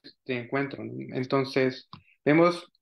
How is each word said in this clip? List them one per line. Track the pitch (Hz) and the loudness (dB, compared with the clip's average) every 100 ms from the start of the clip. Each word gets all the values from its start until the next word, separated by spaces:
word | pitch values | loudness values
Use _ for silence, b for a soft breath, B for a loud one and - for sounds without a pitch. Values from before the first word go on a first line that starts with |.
| - - | -20 -14
de | - 123 | -8 -8
encuentro, | 117 139 139 - | -4 -4 -4 -8
¿no? | 113 127 131 | -10 -10 -8
Entonces, | 135 127 139 131 139 131 131 - - b _ | -6 -2 0 0 2 0 -2 -12 -20 b _
vemos, | 139 156 175 175 - _ | 2 6 4 2 -8 _